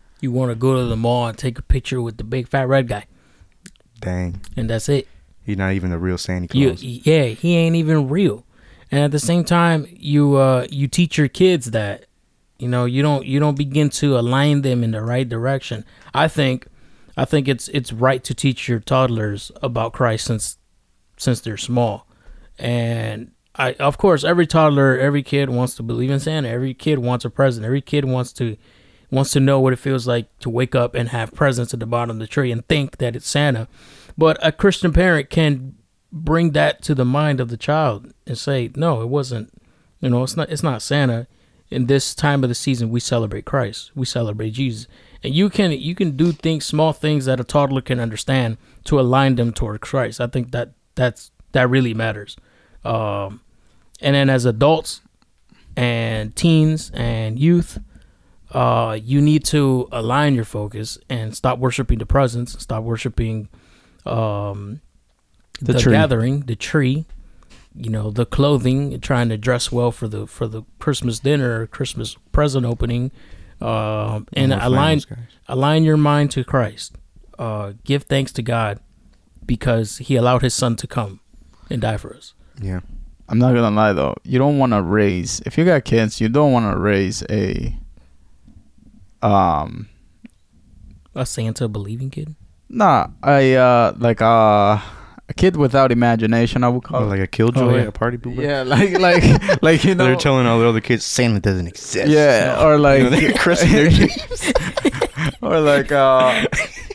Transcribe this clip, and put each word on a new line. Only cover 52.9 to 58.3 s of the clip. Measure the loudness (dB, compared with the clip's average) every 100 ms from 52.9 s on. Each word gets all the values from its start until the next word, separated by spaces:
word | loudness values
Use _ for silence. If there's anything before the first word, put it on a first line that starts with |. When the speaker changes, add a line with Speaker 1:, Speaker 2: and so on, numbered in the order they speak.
| -2 -2 -4 -8 -12 _ _ _ _ _ -4
Speaker 1:
and | 0 2
then | 2
as | 2
adults | 0 2 2 2 -2 -14 _ _ _ _ _ _ -14 -4
and | -2 -2 -4 -4 -6
teens | -2 2 4 2 0 -8
and | -6 -4 -2 -4 0
youth, | 2 2 0 -10 -18 -20 -20 _ _